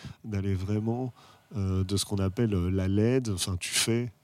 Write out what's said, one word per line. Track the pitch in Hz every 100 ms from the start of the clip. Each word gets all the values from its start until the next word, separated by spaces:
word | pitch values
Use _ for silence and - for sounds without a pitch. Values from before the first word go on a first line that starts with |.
| - -
d'aller | 117 101 98
vraiment, | 92 95 107 110 120 127 - - - _ 113
euh, | 95 95
de | 92 98
ce | -
qu'on | 101
appelle, | 95 95 117
euh, | 98 87
la | 95 92
led. | 101 113 131 120
Enfin, | 92 - 92
tu | -
fais | - - 113 120 -